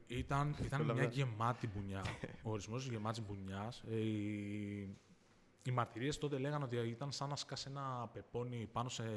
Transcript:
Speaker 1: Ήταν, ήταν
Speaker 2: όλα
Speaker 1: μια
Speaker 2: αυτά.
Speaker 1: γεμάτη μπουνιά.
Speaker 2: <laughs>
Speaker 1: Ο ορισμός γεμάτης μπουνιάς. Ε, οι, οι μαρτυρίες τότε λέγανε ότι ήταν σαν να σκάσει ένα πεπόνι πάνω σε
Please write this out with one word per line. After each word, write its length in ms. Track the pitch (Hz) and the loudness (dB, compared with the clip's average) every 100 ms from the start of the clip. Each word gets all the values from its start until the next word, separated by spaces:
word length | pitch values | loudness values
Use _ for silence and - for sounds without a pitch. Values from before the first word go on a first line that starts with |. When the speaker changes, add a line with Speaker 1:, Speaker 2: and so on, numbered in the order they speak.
| - | -4
Speaker 1:
Ήταν, 480 | 123 127 139 147 147 123 | -2 2 4 4 2 2
ήταν 160 | 135 | 4
Speaker 2:
όλα 120 | 117 | 4
Speaker 1:
μια 100 | 117 | 6
Speaker 2:
αυτά. 120 | 120 123 | 4 4
Speaker 1:
γεμάτη 520 | 131 107 117 120 113 101 | 2 4 4 4 0 -2
μπουνιά. 260 | 98 95 92 - - | -2 -2 -2 -4 -6
Speaker 2:
<laughs> 180 | - | -4
Speaker 1:
Ο 80 | 113 | -2
ορισμός 360 | 107 98 123 135 | -2 -2 -4 -2
γεμάτης 340 | 113 107 113 101 | 0 0 0 -4
μπουνιάς. 560 | 101 95 98 107 - - | -4 -4 -4 -4 -6 -2
Ε, 40 | 110 | 2
οι, 800 | 110 107 104 104 101 104 101 101 98 101 - - - - - - | 2 2 0 0 -2 -2 -2 -2 -4 -8 -16 -20 -20 -20 -20 -6
οι 80 | 127 | 0
μαρτυρίες 460 | 123 117 113 135 143 | 2 2 0 -2 0
τότε 200 | 143 139 | 0 2
λέγανε 260 | 143 147 | 2 0
ότι 120 | 135 120 | 2 2
ήταν 360 | 117 117 143 | 0 -2 -4
σαν 180 | 120 139 | -2 -2
να 60 | 139 | -2
σκάσει 320 | - 135 139 | -4 -6 -6
ένα 400 | 139 135 123 113 | -4 -2 -2 -4
πεπόνι 560 | 107 - 120 123 120 107 | -6 -4 -2 -2 -2 -2
πάνω 180 | 117 123 | 0 0
σε 140 | - 113 | 0 0